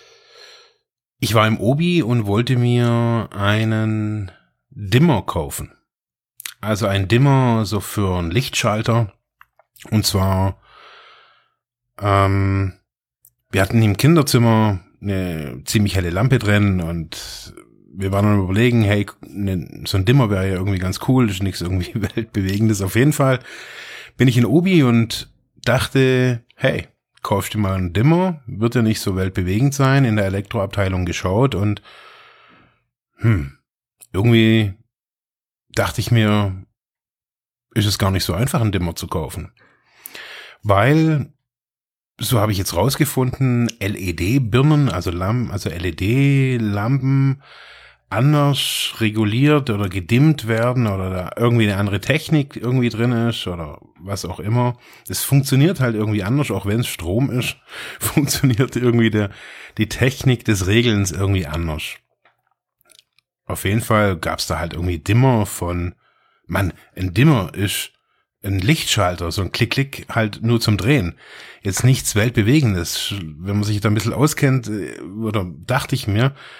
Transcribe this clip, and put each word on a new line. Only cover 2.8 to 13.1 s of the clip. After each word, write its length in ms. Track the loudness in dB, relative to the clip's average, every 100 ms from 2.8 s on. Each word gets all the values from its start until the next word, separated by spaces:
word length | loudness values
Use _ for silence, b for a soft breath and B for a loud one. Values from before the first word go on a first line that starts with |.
| 2 2 0 -2 -4
einen 1000 | -2 0 0 0 0 -2 -2 -4 -6 -8 b b _ _
Dimmer 500 | -14 -2 2 4 2
kaufen. 500 | -2 -6 -6 -8 -12 _ _ _ _ _ _ -18 -18 -8
Also 260 | -4 -2 0
ein 200 | 0 2
Dimmer, 580 | 4 4 4 4 2 0
so 140 | -4
für 380 | -4 -4 -2 -2
einen 140 | -2
Lichtschalter. 840 | -2 -2 -2 -2 0 0 0 0 -6 _ _ _ _ _ _ -2
Und 140 | 0 0
zwar, 540 | 0 2 2 0 -4 B B B B B B B B B B _ _ _ -6
ähm, 760 | 0 2 4 2 0 0 -2 -6 _ _ _